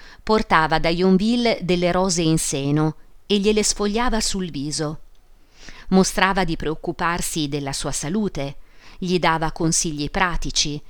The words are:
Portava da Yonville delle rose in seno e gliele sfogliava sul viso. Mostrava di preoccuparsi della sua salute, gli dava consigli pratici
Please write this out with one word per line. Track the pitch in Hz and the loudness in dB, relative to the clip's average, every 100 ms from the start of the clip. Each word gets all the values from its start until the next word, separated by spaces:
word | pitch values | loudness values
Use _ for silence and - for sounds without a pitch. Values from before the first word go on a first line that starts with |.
| - - | -20 -8
Portava | - 220 - 170 156 160 | 0 0 4 4 4 2
da | 170 | 2
Yonville | 175 190 185 220 240 233 - | 2 4 4 4 2 0 0
delle | 175 180 175 | 0 0 2
rose | 180 190 170 | 2 0 0
in | 160 160 | 2 2
seno | - 143 139 151 156 - - - - | 0 -2 0 2 0 -2 -14 -12 -2
e | 202 | 0
gliele | 208 214 | 2 2
sfogliava | 208 - 208 220 240 220 | 0 0 -2 0 0 0
sul | - 196 180 | -2 -4 -4
viso. | 135 147 147 151 156 - - - - - - - - - | -6 -6 -4 -4 -6 -14 -20 -20 -20 -20 -20 -18 -12 2
Mostrava | 190 180 - 190 196 | 4 4 2 2 2
di | 175 156 | 0 -2
preoccuparsi | 151 156 - 165 170 180 - 165 151 | -4 -4 -6 -4 -2 -2 -4 -4 -2
della | 143 139 | -4 -4
sua | 135 147 | -6 -4
salute, | 131 147 214 202 151 139 - - - - - | -4 -4 -2 -2 -4 -6 -8 -16 -20 -20 -8
gli | 180 180 | 0 2
dava | 165 160 160 | 2 2 0
consigli | - 160 170 170 147 143 | 0 0 0 -2 -4 -4
pratici | 202 180 160 151 - 156 147 - | 0 0 0 -2 -2 -2 -4 -12